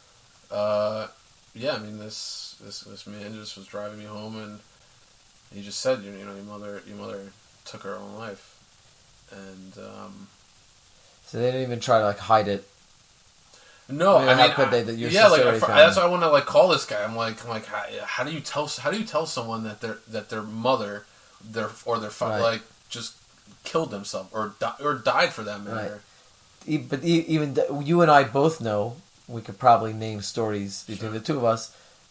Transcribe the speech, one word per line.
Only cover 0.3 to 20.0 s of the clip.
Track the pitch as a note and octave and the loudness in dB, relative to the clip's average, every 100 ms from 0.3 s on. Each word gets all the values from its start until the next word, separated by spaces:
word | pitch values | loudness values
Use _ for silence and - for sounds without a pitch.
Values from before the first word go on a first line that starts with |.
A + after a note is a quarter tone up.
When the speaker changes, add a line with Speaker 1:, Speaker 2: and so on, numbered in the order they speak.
| _ _ | _ _
Speaker 1:
uh, | G#2 G#2 G#2 G#2+ A2 G#2+ - _ _ _ | -4 0 2 0 -2 -8 -14 _ _ _
yeah. | A2+ C3 | -8 -6
I | B2 | -6
mean, | G#2+ G#2+ | -8 -14
this, | G#2+ A2 - - - - | -12 -12 -12 -12 -14 -18
this, | G#2 - | -16 -16
this | G2+ G2+ - | -16 -18 -16
man | G#2 G#2 | -14 -14
just | A2 G#2 - | -14 -14 -16
was | G2 | -14
driving | G#2 G#2 G#2+ | -12 -10 -12
me | G#2+ | -14
home, | G#2 G#2+ A2 | -12 -12 -12
and | G#2+ G#2+ - _ _ _ _ _ _ _ _ | -14 -16 -20 _ _ _ _ _ _ _ _
he | G2+ | -16
just | G2+ - | -12 -6
said, | C3 B2+ | -4 -4
"You, | G2+ | -6
you | G2+ | -16
know, | G2+ | -14
your | G2 | -16
mother, | G2+ G#2 G#2 G2+ G2 | -16 -14 -14 -14 -16
your | G#2 | -16
mother | G2+ G2 G2 - _ _ | -14 -14 -16 -20 _ _
took | - G#2+ | -20 -16
her | G2 G#2 | -12 -12
own | G2+ G2+ | -14 -14
life," | A2+ G2 - - _ _ _ _ _ _ - | -14 -16 -20 -20 _ _ _ _ _ _ -20
and, | G2+ F#2+ F#2+ F#2+ G2+ | -18 -18 -18 -20 -18
um, | G#2 G#2 G2+ G2+ G2 _ _ _ _ _ _ _ _ _ - | -16 -16 -18 -18 -20 _ _ _ _ _ _ _ _ _ -12
Speaker 2:
So | A#2 | -4
they | B2 | -2
didn't | C3 | -2
even | B2+ A#2+ | -4 -6
try | B2 A#2 | 2 4
to, | G#2 | 4
like, | G2+ | -2
hide | - A2 G2+ | 2 4 4
it. | G2 - _ _ _ _ _ _ _ _ - - - - | -4 -6 _ _ _ _ _ _ _ _ -20 -20 -20 -12
Speaker 1:
No, | C#3+ G3 F3+ | 2 6 6
Speaker 2:
I | |
mean, | C3+ | 8
Speaker 1:
I | |
Speaker 2:
how | B2+ B2 | 8 6
Speaker 1:
mean, | |
Speaker 2:
could | - B2+ | 6 4
Speaker 1:
I, | |
Speaker 2:
they, | A#2+ | 4
that | A2 | 0
your | A2+ A#2+ | -4 0
Speaker 1:
yeah, | F#3+ G#3+ | 8 8
like, | |
Speaker 2:
sister | E3 | 8
already | B2 A2 | 6 4
Speaker 1:
fr-, | E3 | 4
Speaker 2:
found | - | 8
Speaker 1:
that's | D#3+ F#3+ | 8 8
Speaker 2:
it? | |
Speaker 1:
why | F3 | 2
I | |
wanna, | F3+ E3 | 4 4
like, | D3 C3+ | 4 6
call | D3 F3+ | 6 6
this | D3+ - | 6 0
guy. | G#2 | -4
I'm | G#2 A2+ | -4 -4
like, | A2+ A2 | -6 -6
I'm | A#2+ | -8
like, | A2 G#2+ | -8 -6
"How, | G#2 G2+ G#2+ | -8 -8 -10
how | G#2 - | -8 -4
do | C3+ | -4
you | D#3 | -6
tell | - C#3+ | -6 -6
s-, | D3 - | -6 -4
how | C3+ | -2
do | G3+ | -2
you | |
tell | - D3+ D#3+ | -2 -2 -2
someone | - A2+ A2+ | -4 -6 -6
that | A2 G#2 | -8 -8
their, | A2+ G#2 | -10 -10